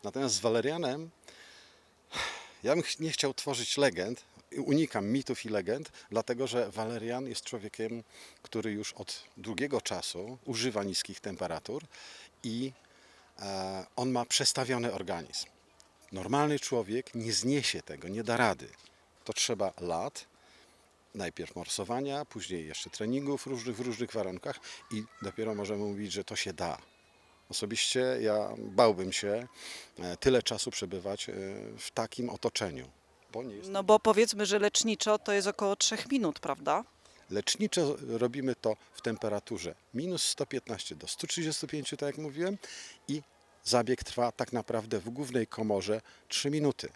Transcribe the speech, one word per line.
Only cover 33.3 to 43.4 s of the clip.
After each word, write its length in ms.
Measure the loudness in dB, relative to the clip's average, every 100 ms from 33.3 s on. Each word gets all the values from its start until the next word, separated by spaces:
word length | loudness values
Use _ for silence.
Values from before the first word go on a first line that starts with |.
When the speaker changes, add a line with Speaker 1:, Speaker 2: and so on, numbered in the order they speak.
Speaker 1:
bo 100 | -10
nie 120 | -8 -10
jest 140 | -4
Speaker 2:
No 140 | -2
bo 160 | 8 8
powiedzmy, 460 | 10 6 6 4 2
że 140 | 4
leczniczo 600 | 6 4 2 2 4 2
to 140 | 4
jest 140 | 2 2
około 280 | 2 0 4
trzech 360 | 2 2 0
minut, 280 | 2 2 0
prawda? 440 | -4 -2 2 2 0 _ -20 -20 -4
Speaker 1:
Leczniczo 640 | -2 0 2 2 4 4 2 -2
robimy 480 | 2 2 2 0 2
to 220 | 0 0 -6
w 80 | -6
temperaturze 760 | -2 0 0 0 -2 -6 -6 -8 _
minus 300 | -4 -2 0 0
sto 180 | 0 -2
piętnaście 500 | -2 -4 -6 -6 -8
do 120 | -8
stu 200 | -8 -4
trzydziestu 400 | -2 0 -2 -4
pięciu, 300 | -4 -6 -2
tak 100 | -4
jak 100 | -2
mówiłem, 400 | -6 -2 -2 -2 -8 -14 -14 -16 -6
i 140 | -6 -6 _